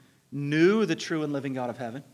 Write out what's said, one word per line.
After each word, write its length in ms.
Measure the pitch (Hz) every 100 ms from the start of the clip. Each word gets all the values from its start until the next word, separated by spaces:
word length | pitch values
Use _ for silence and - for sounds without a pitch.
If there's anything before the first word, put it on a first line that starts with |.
| - _ _
knew 540 | 139 143 156 170 220 190
the 100 | 160
true 280 | - 160
and 100 | 151
living 200 | 143 139
God 160 | 131 123
of 80 | 117
heaven. 280 | 120 127 -